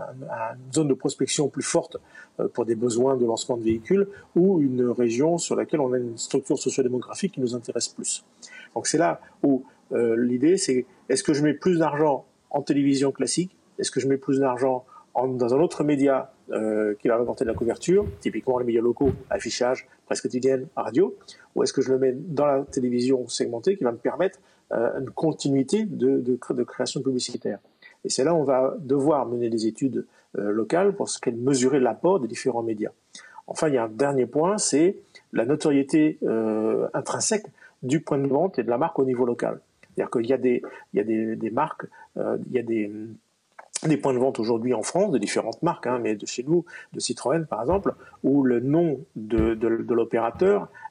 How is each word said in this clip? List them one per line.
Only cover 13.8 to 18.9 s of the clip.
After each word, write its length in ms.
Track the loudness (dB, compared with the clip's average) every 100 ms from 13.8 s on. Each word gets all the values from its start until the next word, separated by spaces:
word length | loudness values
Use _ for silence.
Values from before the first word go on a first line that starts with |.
| -6
que 100 | -2
je 80 | 0
mets 100 | 0
plus 220 | 0 2
d'argent 460 | 2 2 0 0 -6 -20 -8 -4
en, 120 | -2
dans 280 | 0 2 2
un 40 |
autre 240 | 2 0
média, 480 | 0 2 2 2 -2 _ -8
euh, 420 | -4 0 0 0 0
qui 80 | 0
va 100 | 2
m'apporter 280 | 0 -2 -2
de 40 |
la 60 | -2
couverture, 500 | -2 -2 2 2 2 -4
typiquement 400 | -6 -4 -2 0
les 60 | 2
médias 160 | 2
locaux, 320 | 2